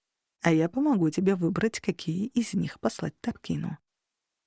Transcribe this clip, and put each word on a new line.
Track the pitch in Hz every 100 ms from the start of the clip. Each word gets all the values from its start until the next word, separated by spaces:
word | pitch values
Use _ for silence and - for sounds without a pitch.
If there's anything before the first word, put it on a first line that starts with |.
| _ _ _ _
а | 170
я | 160 165
помогу | 254 294 220 160
тебе | 165 190 190
выбрать, | 170 190 220 -
какие | - 175 - 170 220
из | 240 226
них | 185 165 -
послать | 226 - 160 -
Таркину». | - - - 151 165 156 _ _ _ _ _ _